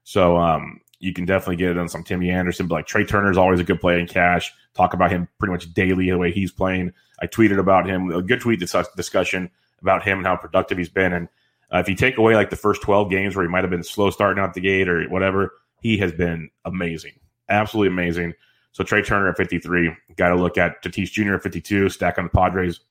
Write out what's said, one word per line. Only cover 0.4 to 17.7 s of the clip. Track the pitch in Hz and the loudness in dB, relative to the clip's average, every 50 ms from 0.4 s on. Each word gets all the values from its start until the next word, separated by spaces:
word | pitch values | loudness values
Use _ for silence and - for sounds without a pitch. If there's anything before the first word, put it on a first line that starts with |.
| 85 85 78 76 76 76 - - _ _ _ _ | 4 2 2 0 -4 -10 -16 -20 _ _ _ _
you | 87 95 85 | -10 -8 -6
can | 87 90 | -6 -2
definitely | 87 95 92 - 95 90 | 0 0 0 0 -2 -2
get | 85 92 90 | -2 0 0
it | 87 | 0
on | 87 87 | -2 -4
some | 85 - 85 85 | -4 -8 -10 -8
Timmy | - 98 90 90 90 | -6 -4 -2 0 0
Anderson, | 90 90 90 90 87 - 92 | 0 0 0 -2 -2 -2 -2
but, | 85 82 | -2 -2
like, | 76 - | -4 -4
Trey | - - 107 98 | -2 -2 -2 0
Turner | - - 101 101 101 | 2 0 2 2 4
is | 90 | 4
always | 92 92 95 92 90 | 4 6 6 4 2
a | 87 | 2
good | - 92 85 | 0 -2 0
play | - 90 87 87 | 2 2 2 0
in | 87 | -2
cash. | - - 92 87 90 90 85 - - - _ _ _ _ | -2 0 2 2 4 2 0 -2 -4 -12 _ _ _ _
Talk | - 92 90 - | 0 0 2 4
about | 90 92 90 | 2 2 2
him | 92 87 87 - _ | 2 0 -2 -6 _
pretty | _ 107 98 | _ -2 -2
much | 90 85 - 85 85 | -2 -4 -6 -4 -2
daily, | 104 92 92 92 92 92 90 | 0 2 2 2 2 2 0
the | 90 | 0
way | 90 90 87 | 0 0 0
he's | 85 98 98 85 | 0 -2 -4 -4
playing. | - - 95 92 92 92 90 87 - _ _ _ _ - | -2 -2 -2 -2 0 -2 -4 -6 -8 _ _ _ _ -10
I | 87 | -10
tweeted | - - - 113 104 98 98 | -4 2 4 4 4 4 2
about | 92 95 95 92 87 | 4 4 4 4 4
him, | 95 95 90 92 90 | 0 -2 -2 -2 -2
a | 80 90 | -4 -4
good | 92 92 123 120 | -2 -2 -2 -2
tweet | 120 120 113 90 | 0 0 0 0
dis-, | 90 - - 90 85 - - | -2 -2 -2 -2 -2 -4 -6
discussion | 92 87 - - 98 90 - - 92 92 87 - _ _ _ _ _ | -10 -10 -4 -2 -2 -2 0 -2 -4 -6 -8 -12 _ _ _ _ _
about | 87 98 95 90 - | 0 0 0 2 2
him | 101 95 | -2 -2
and | 95 90 | 0 0
how | 92 90 | -2 -2
productive | - - 85 - 92 92 - - | -2 -4 -2 0 0 0 0 -4
he's | 90 85 82 | -4 -4 -2
been. | - 95 95 90 90 | 0 0 0 0 0
And, | 87 87 - _ _ _ _ _ _ _ _ | -2 -6 -8 _ _ _ _ _ _ _ _
uh, | - | -2
if | 92 87 | -2 0
you | 98 95 | 0 0
take | - 131 131 131 | 0 0 0 2
away, | 113 110 113 113 | 4 4 6 6
like, | 107 98 - | 4 2 0
the | 95 | -4
first | - - 104 101 - | -2 0 0 0 0
twelve | - - 101 101 104 92 | 0 2 2 2 2 2
games | 95 95 98 101 90 | 0 -2 -2 -2 -2
where | 98 90 | -2 -2
he | 82 | 0
might | 87 92 95 | 0 -2 -2
have | 90 | -2
been | 90 85 82 | -4 -6 -6
slow | - - 104 101 95 | -8 -2 0 0 0
starting | - - 104 98 95 98 98 | 2 2 2 2 2 0 -2
out | 92 85 | -2 -4
the | 92 | -2
gate | 90 98 95 92 95 90 | -2 0 2 2 2 2
or | 87 82 80 - | 0 0 -2 -2
whatever, | 90 92 95 95 92 98 98 90 - _ _ _ _ _ | -2 0 0 0 0 0 -2 -2 -6 _ _ _ _ _
he | - 113 110 101 | -2 -2 0 0
has | 101 87 | 0 -2
been | 80 82 87 87 85 80 80 - _ _ _ | -2 -2 -2 -2 -2 -6 -10 -14 _ _ _
amazing, | 92 90 92 90 85 82 78 - - - _ _ _ _ _ _ | -10 -6 -6 -6 -6 -6 -10 -12 -18 -20 _ _ _ _ _ _
absolutely | - 104 104 107 104 | -2 0 0 0 0